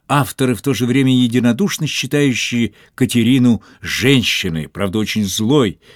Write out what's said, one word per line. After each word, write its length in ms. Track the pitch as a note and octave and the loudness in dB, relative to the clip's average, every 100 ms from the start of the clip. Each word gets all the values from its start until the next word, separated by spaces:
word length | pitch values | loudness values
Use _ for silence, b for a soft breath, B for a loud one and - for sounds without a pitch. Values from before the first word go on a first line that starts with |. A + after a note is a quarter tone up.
| - | -4
авторы, 460 | C#3 - - C3 | -2 -2 -2 -2
в 80 | A2 | -2
то 100 | C#3+ | -4
же 140 | A2 B2 | -2 0
время 280 | C3 C3 | 2 2
единодушно 720 | B2+ A#2+ A#2+ A#2+ A2 G3+ - D3 | 2 2 2 2 0 -2 -4 -6
считающие 880 | - C3+ D3 C#3+ A#2 - A#2+ A2+ b b | -6 -4 0 0 0 -2 -2 -2 b b
Катерину 680 | - B2+ B2 A2+ C3+ B2 G#2+ B B | -2 0 2 2 4 4 2 B B
женщиной, 840 | F2 - A#2 C3+ G2 - F#2 D#2+ C#2+ | -8 -2 2 2 2 -4 -4 -6 -8
правда, 320 | - G2 G#2+ | -6 -4 -4
очень 280 | G#2 A2+ G2 | -2 -2 -2
злой, 520 | G#2 A2 D3 A2 D2+ B | -2 2 2 2 -2 B